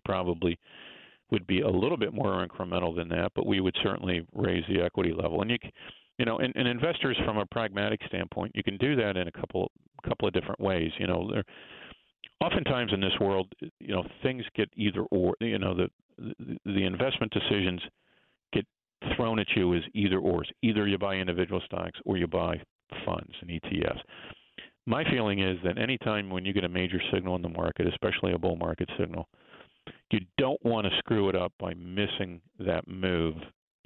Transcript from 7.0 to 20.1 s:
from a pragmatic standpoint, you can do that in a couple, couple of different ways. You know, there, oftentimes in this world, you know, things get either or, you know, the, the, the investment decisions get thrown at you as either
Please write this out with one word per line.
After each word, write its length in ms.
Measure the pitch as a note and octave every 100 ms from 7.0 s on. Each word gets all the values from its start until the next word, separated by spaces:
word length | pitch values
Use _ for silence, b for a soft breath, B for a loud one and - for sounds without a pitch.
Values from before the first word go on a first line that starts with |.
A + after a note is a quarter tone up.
| C3+ A#2
from 140 | - G#2+
a 80 | G2
pragmatic 540 | A#2+ A2 G2 G#2 G#2+ -
standpoint, 460 | F#2 F2+ - G2
you 80 | G#2+
can 140 | G#2 G2
do 180 | C3 C#3
that 200 | G#2 F#2
in 100 | F2
a 60 |
couple, 400 | - - F#2 F#2 _ _ - -
couple 220 | - G2+
of 60 |
different 260 | F2+ - -
ways. 320 | G2 F2+ E2 -
You 80 | F#2
know, 200 | F2 F#2+
there, 120 | G#2+ - B B B B B B B - -
oftentimes 520 | E3 G3+ D3 B2+ A2+
in 80 | G2
this 180 | F#2+ -
world, 320 | G2+ G2 F#2+ - - -
you 140 | -
know, 100 | F#2+ - -
things 220 | C3 B2+ A2+
get 140 | - G#2 -
either 260 | G#2 F#2+ -
or, 240 | F#2 F2+ -
you 180 | A#2 G#2
know, 160 | F#2+
the, 140 | F2+ F2+ _ _ -
the, 380 | - - - - -
the 180 | G2
investment 480 | F#2+ F#2 C3 - A2+
decisions 480 | G#2 - G#2 F#2 F2+ - _ _ _ _ _ -
get 140 | C3+ C3+ _ _ - - -
thrown 220 | A#2 A2
at 80 | G2 A2+
you 180 | F2+
as 80 | F2 -
either 240 | G#2 G2+